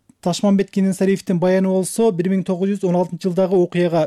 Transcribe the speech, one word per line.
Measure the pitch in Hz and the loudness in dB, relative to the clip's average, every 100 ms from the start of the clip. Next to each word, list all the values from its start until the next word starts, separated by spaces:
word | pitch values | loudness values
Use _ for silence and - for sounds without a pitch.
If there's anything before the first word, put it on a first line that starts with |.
| _ _ | _ _
Ташмамбет | 180 170 202 196 190 | -6 0 2 2 0
Кененсариевдин | 196 190 180 190 190 - 180 | 0 -2 0 0 0 -2 0
баяны | 185 190 190 | 2 2 2
болсо, | 190 185 - 226 | 0 -2 0 0
бир | 170 180 | 0 -2
миң | 190 175 | -2 -2
тогуз | 180 196 | -2 -2
жүз | 202 185 | -2 0
он | 175 | 0
алтынчы | 180 165 190 | -2 -4 -4
жылдагы | 175 185 185 | 0 2 2
окуяга, | 175 175 175 165 | 2 0 0 0